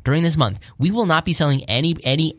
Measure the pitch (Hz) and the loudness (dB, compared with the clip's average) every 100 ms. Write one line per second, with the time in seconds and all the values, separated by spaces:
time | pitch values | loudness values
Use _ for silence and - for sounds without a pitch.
0 | 127 151 170 156 113 - - - 160 226 | -2 0 2 0 -2 -4 -10 -4 -2 0
1 | 190 160 175 156 147 135 - 117 165 160 | 2 2 0 0 0 0 0 0 0 0
2 | 127 143 160 | 0 0 0